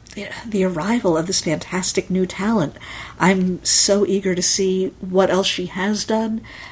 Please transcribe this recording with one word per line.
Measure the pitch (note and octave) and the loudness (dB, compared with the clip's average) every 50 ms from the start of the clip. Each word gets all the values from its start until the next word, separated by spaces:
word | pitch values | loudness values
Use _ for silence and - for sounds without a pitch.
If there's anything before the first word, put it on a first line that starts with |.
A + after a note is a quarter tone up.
| - - - G#3 G3+ - - - - | -20 -18 -14 -14 -12 -12 -12 -12 -8
the | A#3 G#3 G3 F#3 | -4 0 0 0
arrival | F#3 F3+ G3+ G3 G3+ A#3 A#3+ A3 F#3 D#3+ | 0 0 -2 0 0 0 2 2 2 2
of | D#3 E3 | 2 2
this | F#3 F#3 - | 0 -2 -2
fantastic | - F3+ D3+ D3+ - - - F#3 F3+ - - G3 - - | 0 0 -2 -2 -2 -4 -4 -4 -2 -2 0 -2 0 0
new | F3+ F#3 F#3 | 0 0 0
talent. | F3+ - - F#3+ G#3+ A#3 G#3+ D3+ C3+ - - - - - - - - - - | 0 -2 -2 0 0 2 2 0 0 -4 -10 -16 -16 -14 -14 -14 -10 -2 2
I'm | E3 F3+ G3 F#3+ F#3 F#3 F3+ - - | 4 4 4 4 2 0 -2 -2 0
so | - - - - - G3 G3+ G3+ | 0 2 2 4 4 4 4 4
eager | - G3 G3+ F#3+ F#3+ F3+ | 2 2 2 0 0 0
to | F3 | 0
see | F3+ - - - F#3+ F#3+ F#3 F#3+ F#3 F#3 - - | 0 0 0 2 2 2 2 0 0 -2 -4 -8
what | - F#3 F3+ F#3+ F#3+ F3+ | -6 0 4 4 4 4
else | F3+ F#3 G3 | 4 2 2
she | F#3+ - - F3+ | 0 0 -2 -4
has | F3 - F#3 F#3 G#3 G#3+ G#3 - | -6 -4 -2 -2 -2 -2 -2 -2
done | - A3 A3 A3+ A3 A3 A3+ - - - - - - | -2 0 0 0 -2 -4 -6 -8 -10 -16 -18 -18 -18